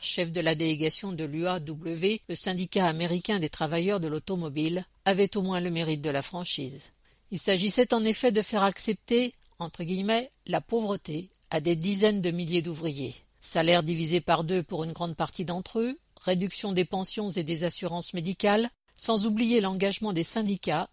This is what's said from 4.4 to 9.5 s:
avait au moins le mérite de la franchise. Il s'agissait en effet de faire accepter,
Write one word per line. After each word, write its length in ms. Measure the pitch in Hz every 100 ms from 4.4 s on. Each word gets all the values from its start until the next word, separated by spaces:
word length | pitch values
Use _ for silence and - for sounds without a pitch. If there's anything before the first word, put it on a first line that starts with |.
| 160 139 156 175 180 _ -
avait 300 | 190 196 208
au 40 |
moins 180 | 185 185
le 100 | 180
mérite 320 | 165 160 156
de 80 | 151
la 100 | 139
franchise. 720 | - 175 175 - 131 123 - _ _ _ _
Il 80 | 190
s'agissait 560 | - 190 208 220 247
en 100 | 233
effet 260 | 220 214 254
de 120 | 214
faire 200 | 202 214
accepter, 720 | 196 185 - 208 - 240 247 - _